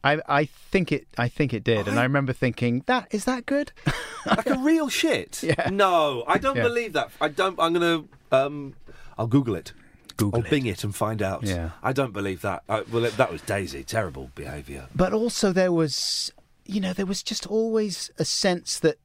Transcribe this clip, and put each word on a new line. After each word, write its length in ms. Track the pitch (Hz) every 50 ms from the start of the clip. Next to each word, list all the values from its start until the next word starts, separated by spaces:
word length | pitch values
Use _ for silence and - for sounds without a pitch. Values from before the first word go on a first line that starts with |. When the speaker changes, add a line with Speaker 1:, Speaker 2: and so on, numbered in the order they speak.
Speaker 1:
I, 160 | - 143 147 156 -
I 180 | - 143 143 156
think 460 | - - - - - - 196 175 -
it, 140 | 147 135 - _ - -
I 100 | 123 120
think 240 | - - 151 127
it 100 | 123 107
did, 240 | - - 117 104 98
and 120 | 101 107 117
Speaker 2:
I 20 |
Speaker 1:
I 40 | 123
remember 280 | 131 139 143 139 131
thinking, 500 | 127 - - 127 113 - 127 120 117 127 -
"That, 220 | - 254 247 - -
is 160 | - 208 -
that 180 | - 254 247 240
good?" 260 | - 277 285 294 - - - -
<laughs> 80 | - - - - - - - -
Speaker 2:
Like 200 | 262 220 - - 247
a 100 | 277 262
real 320 | 254 302 330 320 302 262
shit? 520 | - - - 320 240 110 87 - - -
Speaker 1:
Yeah. 280 | - 160 156 - - -
Speaker 2:
No, 520 | 190 196 202 190 180 165 156 143 131 120 117
I 100 | 139 180
don't 200 | 202 - 269 269
Speaker 1:
Yeah. 60 | 247 226
Speaker 2:
believe 280 | 240 240 240 233 214
that. 180 | 165 151 117 - - -
I 60 | 151 156
don't, 300 | 147 190 185 190 180 -
I'm 140 | 165 165
gonna, 320 | 170 175 170 170 165 160 151 - - - _ -
um, 440 | - 131 139 143 147 147 143 135 - - - - - - - - -
I'll 100 | - 113
Google 280 | 117 117 143 135 117 101
it. 180 | 82 - - - - - - - _ _ - - -
Speaker 1:
Google 220 | 107 101 98 117
Speaker 2:
I'll 60 | 113
Speaker 1:
it. 40 | -
Speaker 2:
Bing 160 | 151 147 131
it 180 | 113 92 - -
and 100 | 104 98
find 280 | - 110 107 110 104
out. 200 | 104 95 95 -
Speaker 1:
Yeah. 280 | 113 101 92 87 82 82 82 -
Speaker 2:
I 120 | - 117 131
don't 180 | 135 139 123
believe 300 | 95 101 101 98 95 87
that. 200 | - 101 92 - - -
I, 140 | 104 110 101 110
well, 120 | 113 117 117
it, 100 | 120 110
that 160 | - 131 -
was 80 | 85 -
Daisy. 420 | - - 101 101 95 76 - 69
Terrible 480 | 67 - - 113 104 87 67 67 67 64 -
behaviour. 540 | - 71 65 76 73 69 67 69 67 65 - -
Speaker 1:
But 200 | - 180 185 208
also 380 | 220 226 240 - - - 196
there 200 | 175 190 185 180
was, 600 | 175 165 160 147 - - - - - - - - - - _ _ _ _ _
you 140 | - 190 214
know, 100 | 190 185
there 140 | 185 196 196
was 160 | 185 202 -
just 240 | - - 220 - -
always 640 | 175 208 220 226 226 220 220 214 208 170 - - - _ -
a 80 | 165
sense 520 | - - - - 196 180 175 - - - -
that 180 | - 160 - _